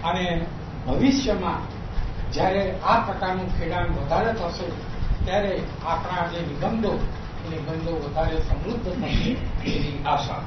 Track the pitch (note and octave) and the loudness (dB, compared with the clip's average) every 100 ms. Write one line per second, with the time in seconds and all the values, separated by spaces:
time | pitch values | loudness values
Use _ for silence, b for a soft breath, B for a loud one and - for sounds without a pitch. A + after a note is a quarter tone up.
0 | E3 F3+ F3+ E3 - - - - - - | 0 0 0 0 -2 -6 -8 -6 -2 4
1 | C4+ - A3 G3 F3 D#3+ - - - - | 6 4 2 0 0 -2 -6 -8 -2 -2
2 | - - - D3+ F#3 G3 F#3+ - F3 A3+ | 0 -2 -2 2 2 4 0 0 2 4
3 | G3+ F#3 F#3 F#3 F#3 - E3 F3 E3+ E3+ | 2 -2 -2 -2 0 0 0 0 0 0
4 | - F3 A3 A3 E3+ D#3+ E3+ - - - | 2 2 2 0 -2 -4 -6 -6 -6 -2
5 | - - F3 G3 G3+ E3+ D#3 - D#3+ E3+ | 0 2 2 2 2 0 -4 -4 -2 -2
6 | F3+ F3+ E3+ E3+ D#3+ C#3+ F#3+ A3+ G3+ E3 | -2 -2 -2 -2 -4 -2 -2 0 0 0
7 | - - - - D#3+ D#3 D3 D#3+ E3 E3 | 0 -2 -6 -8 -6 -6 -4 -4 -2 -2
8 | D3 D3+ D#3+ D#3+ D#3 - F#3+ A#3+ F#3 F3+ | -2 0 2 2 2 2 0 -2 -2 -2
9 | - - - C4 - - - C#3+ D3 C#3+ | 0 2 2 0 0 0 2 2 0 0
10 | - - - - | 0 2 0 -4